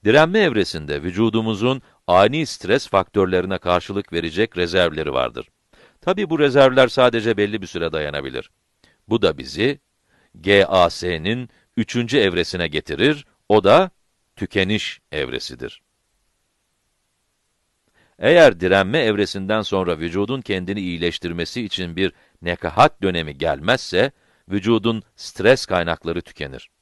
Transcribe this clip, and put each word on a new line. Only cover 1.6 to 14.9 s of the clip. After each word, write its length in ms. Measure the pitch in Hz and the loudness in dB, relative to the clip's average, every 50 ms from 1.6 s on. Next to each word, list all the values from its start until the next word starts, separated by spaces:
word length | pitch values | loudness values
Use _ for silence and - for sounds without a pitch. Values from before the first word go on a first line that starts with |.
| 110 123 135 131 _ _ _ _ _ | -2 -2 -2 -2 _ _ _ _ _
ani 400 | - 87 92 98 113 131 160 156 | 4 4 6 6 4 2 -2 -6
stres 420 | - - - - 90 110 135 - - | -6 -8 -10 -2 0 0 0 0 0
faktörlerine 720 | - 98 90 _ _ 104 95 92 92 90 90 92 98 87 | 0 0 0 _ _ 0 0 2 0 -2 -2 -2 -6 -6
karşılık 540 | - 87 90 90 - - 98 101 101 _ | -2 0 0 0 -2 -4 -8 -8 -8 _
verecek 440 | 82 85 82 82 78 90 110 - _ | -6 -6 -6 -4 -2 -2 -2 -2 _
rezervleri 560 | 90 87 85 87 95 90 85 78 78 78 73 | -4 -4 0 2 2 2 2 0 -4 -6 -4
vardır. 360 | 67 65 64 60 58 62 - _ _ _ _ _ _ _ _ _ _ _ | -2 -2 -4 -4 -6 -12 -16 _ _ _ _ _ _ _ _ _ _ _
Tabii 300 | _ 175 190 190 208 156 | _ -4 -2 -2 -2 -4
bu 80 | 160 147 | 0 0
rezervler 500 | 147 143 123 143 135 135 127 135 131 120 | 0 2 6 6 6 6 6 4 4 4
sadece 480 | - 135 127 123 113 117 104 117 110 | 4 2 2 2 2 0 -2 -2 0
belli 260 | 98 104 104 107 107 | 0 0 -2 -2 -6
bir 40 | 95 | -10
süre 260 | 90 - 87 85 82 | -10 -8 -6 -6 -4
dayanabilir. 580 | 78 80 76 73 71 71 69 67 64 62 - _ _ _ _ _ _ _ _ _ _ _ _ - | -4 -4 -6 -6 -6 -8 -8 -8 -10 -10 -12 _ _ _ _ _ _ _ _ _ _ _ _ -2
Bu 140 | 107 117 | -2 2
da 160 | 98 90 80 - | 2 2 0 0
bizi 420 | 64 64 71 80 107 135 139 139 _ _ _ _ _ _ _ _ _ _ _ - | -12 -12 -4 -2 -2 -2 -2 -6 _ _ _ _ _ _ _ _ _ _ _ -8
G 260 | 78 98 101 101 95 | 0 4 4 4 4
A 240 | - 92 92 87 85 | 4 4 4 4 4
S'nin 580 | - - - 90 87 80 78 95 113 127 127 - _ _ _ _ _ | 2 -4 -6 -6 -6 -4 -4 -4 -4 -6 -8 -14 _ _ _ _ _
üçüncü 420 | - 113 - - 120 120 113 131 143 | -6 -6 -2 -2 -4 -4 0 2 2
evresine 500 | 107 95 87 87 85 - - 90 85 80 | 2 2 2 0 -4 -4 -4 -6 -6 -4
getirir, 580 | 71 78 - - 76 71 104 143 151 147 - _ _ _ _ _ | -4 -6 -6 -6 -4 0 0 0 0 -2 -8 _ _ _ _ _
o 160 | 208 214 185 | 2 4 6
da 260 | 190 - 165 190 180 _ _ _ _ _ _ _ _ _ | 6 6 6 4 2 _ _ _ _ _ _ _ _ _
tükeniş 640 | - 101 - - 98 95 92 107 107 - - | -10 -10 -4 -2 -2 0 0 -2 -4 -4 -8